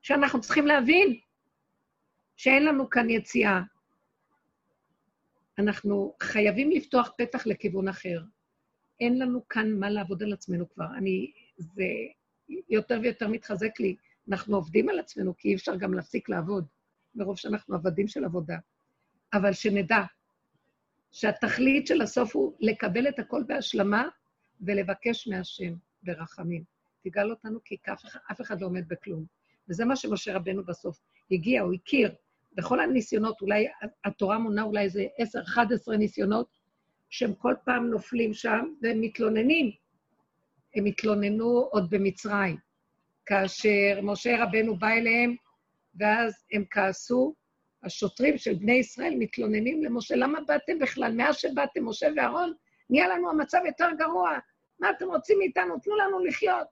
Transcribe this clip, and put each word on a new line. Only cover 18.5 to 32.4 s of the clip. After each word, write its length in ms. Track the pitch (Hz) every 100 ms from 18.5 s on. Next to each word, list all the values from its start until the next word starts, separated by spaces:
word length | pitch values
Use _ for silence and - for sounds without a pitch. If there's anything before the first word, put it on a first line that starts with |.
| 165 _ _ _ _ _ _ _
אבל 200 | 208 202
שנדע 500 | 185 220 202 170 220 185 _ _ _ _ _ _ _ _ _ _
שהתכלית 760 | - 214 214 214 - 262 277 -
של 160 | 339
הסוף 340 | 214 - 220 294
הוא 200 | 269 -
לקבל 480 | 220 214 196 196 277
את 100 | 277
הכל 240 | 220 269 254
בהשלמה 640 | 285 - 220 196 208 302 _ _ _ _ _
ולבקש 680 | 185 202 190 190 233 226 240
מהשם 460 | 185 180 - 180 170 _ _
ברחמים. 600 | 180 160 165 - 170 170 170 _ _ _
תגאל 280 | 185 202 208
אותנו, 280 | 226 220 220
כי 120 | - - -
אף 120 | 196
אחד, 160 | 208 - -
אף 100 | 208
אחד 200 | 247 196
לא 60 | 185
עומד 220 | 185 165
בכלום. 360 | 175 - 160 160 _ _ _ -
וזה 160 | 175
מה 120 | 233 214
שמשה 400 | 214 202 214 190
רבנו 280 | 180 190
בסוף 360 | 180 170 - - _ _ _
הגיע, 320 | 185 175 254
הוא 120 | 180
הכיר. 400 | 180 - 277 214 - _ _